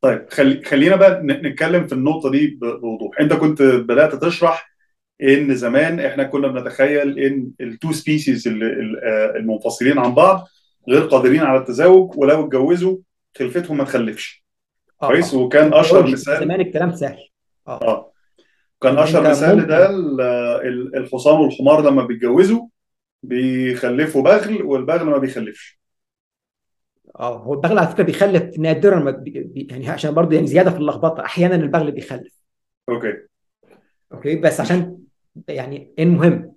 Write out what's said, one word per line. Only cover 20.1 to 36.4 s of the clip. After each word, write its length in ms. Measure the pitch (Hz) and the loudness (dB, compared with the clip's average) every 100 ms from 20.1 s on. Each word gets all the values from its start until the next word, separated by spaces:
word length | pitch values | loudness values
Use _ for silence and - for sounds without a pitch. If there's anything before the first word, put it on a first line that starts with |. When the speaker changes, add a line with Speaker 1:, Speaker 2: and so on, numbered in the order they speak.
| 131 | -2
Speaker 1:
ال-، 760 | 127 123 120 120 127 123 127 135 | -2 -2 -2 -4 -4 -8 -8 -8
الحصان 440 | 123 127 139 156 | -8 -2 2 4
والحمار 500 | 143 - 135 156 147 | 2 2 2 4 4
لما 160 | 135 117 | 2 0
بيتجوزوا 600 | 113 120 131 196 226 240 _ _ _ _ _ | -4 0 4 4 2 -4 _ _ _ _ _
بيخلفوا 1000 | 127 123 131 127 127 123 123 123 156 147 | -8 -4 -2 -2 -4 -4 -4 -2 0 0
بغل، 400 | 143 208 208 208 | 4 4 2 -6
والبغل 440 | 160 135 135 262 - | -4 -4 -2 -2 0
ما 120 | 143 | -2
بيخلفش. 640 | 135 123 107 - - _ _ _ _ _ _ _ _ _ _ _ _ _ _ | -2 -8 -12 -14 -20 _ _ _ _ _ _ _ _ _ _ _ _ _ _
Speaker 2:
اه، 260 | - 120 113 | -12 -10 -10
هو 160 | 110 | -8
البغل 240 | 139 170 208 | -4 0 0
على 100 | 170 | 0
فكره 160 | - | 0
بيخلف 540 | 170 - 202 180 - - | -2 0 0 0 -2 -6
نادرا، 420 | 156 160 202 185 | -2 2 2 2
ما 100 | 143 | -2
بي-، 320 | - - 135 | -6 -12 -14
بي-، 240 | - 135 - | -14 -14 -14
يعني 180 | 123 131 | -12 -10
عشان 260 | - 156 | -6 -4
برضه 200 | 151 170 | 0 2
يعني 120 | 151 - | 2 2
زياده 240 | 147 180 | 2 2
في 60 | - | 0
اللخبطه، 480 | 151 - 160 160 | -4 -2 -4 -4
احيانا 300 | - - 180 | -10 -2 0
البغل 360 | 180 147 165 147 | 2 0 -2 -2
بيخلف. 420 | 143 - 131 - _ _ _ _ _ - | -6 -12 -14 -16 _ _ _ _ _ -8
Speaker 1:
اوكي. 240 | 117 110 - _ _ _ _ _ _ _ _ _ | -6 -6 -8 _ _ _ _ _ _ _ _ _
Speaker 2:
اوكي، 240 | - 143 160 | -12 -6 0
بس 240 | 160 - | 0 -2
عشان 380 | 131 180 175 - _ _ _ - - | -2 -2 -2 -12 _ _ _ -20 -14
يعني 440 | 143 127 139 - - | -12 -12 -14 -16 -2
المهم 540 | 165 170 165 117 | 0 4 2 0